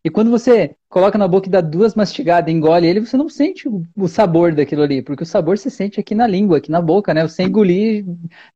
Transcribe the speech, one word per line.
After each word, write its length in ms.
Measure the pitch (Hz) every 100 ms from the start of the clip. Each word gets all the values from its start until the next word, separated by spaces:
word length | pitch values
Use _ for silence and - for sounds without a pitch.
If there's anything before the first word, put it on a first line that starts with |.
E 60 | 160
quando 200 | 208 226
você 440 | 233 254 226 151 - _
coloca 300 | 185 202 208
na 100 | 190
boca 200 | 190 190
e 20 |
dá 100 | 185
duas 340 | 160 160 220
mastigadas, 580 | 214 190 - 170 170 165
engole 340 | 160 156 175 170
ele, 140 | 196
você 160 | 233 262
não 120 | 302
sente 400 | - 311 370 285
o, 140 | 202 165 202
o 120 | 180
sabor 460 | - 196 165 170
daquilo 280 | 147 139 147
ali, 200 | 147 135
porque 200 | 135 139
o 40 | 170
sabor 320 | 208 160 202
você 100 | 269
sente 300 | - 202 214
aqui 140 | -
na 120 | 220 240
língua, 320 | 185 208 147
aqui 120 | -
na 100 | 165
boca, 320 | 165 190 202
né? 100 | 156 160
Você 160 | -
engolir, 640 | 185 202 190 180 220 214 190 175 165 - -